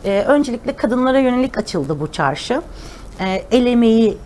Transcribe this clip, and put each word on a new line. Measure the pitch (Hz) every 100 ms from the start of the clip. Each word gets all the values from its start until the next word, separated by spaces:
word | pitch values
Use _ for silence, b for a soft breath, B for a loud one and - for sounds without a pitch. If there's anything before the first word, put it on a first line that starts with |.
| 196
E, | 196 208
öncelikle | 294 277 233 - 269
kadınlara | 247 254 254 262
yönelik | 254 247 262 -
açıldı | 220 175 135 147
bu | 151
çarşı. | - 143 147 - 262 - B B B B -
E, | 190 190 -
el | 254 247
emeği | 240 233 226 220 -